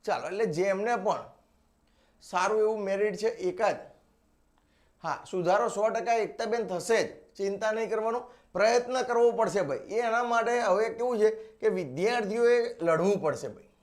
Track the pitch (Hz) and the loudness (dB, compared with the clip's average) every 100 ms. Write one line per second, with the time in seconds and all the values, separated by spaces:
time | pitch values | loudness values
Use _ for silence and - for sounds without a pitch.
0 | - 170 160 196 220 156 196 190 220 240 | -4 -4 -4 -4 -2 0 0 0 -2 -2
1 | 196 143 - - _ _ _ _ _ _ | -2 -4 -8 -20 _ _ _ _ _ _
2 | _ _ - 190 202 214 214 220 196 196 | _ _ -6 -2 0 2 2 0 -2 0
3 | 214 180 220 - 185 180 214 - - - | 0 0 -4 -2 -6 0 -2 -2 -10 -20
4 | _ _ _ _ _ _ _ _ _ _ | _ _ _ _ _ _ _ _ _ _
5 | 165 143 - 185 170 202 233 190 220 220 | -6 -6 -6 -2 2 2 2 0 0 0
6 | 202 226 196 - 226 233 196 180 - 226 | 0 0 0 -4 -4 -2 -2 -6 0 2
7 | 160 - - - 196 196 214 220 220 220 | 2 -6 -20 -6 -4 -2 -2 -2 -2 -2
8 | 220 240 240 - _ 180 208 240 240 254 | -2 -4 -8 -20 _ 2 4 4 2 -4
9 | 240 233 240 214 226 185 156 131 - 214 | 0 4 4 4 0 2 -2 -4 -4 -2
10 | 240 233 240 233 226 240 226 190 226 - | 0 0 2 0 2 0 2 2 2 -2
11 | 240 233 214 220 - - 220 190 156 131 | -2 2 2 2 -12 -2 -2 0 -4 -2
12 | 196 240 202 220 233 240 233 - 165 160 | 0 0 -2 2 4 4 0 -2 2 2
13 | 185 202 151 139 131 101 - _ | 2 2 0 -4 -6 -12 -20 _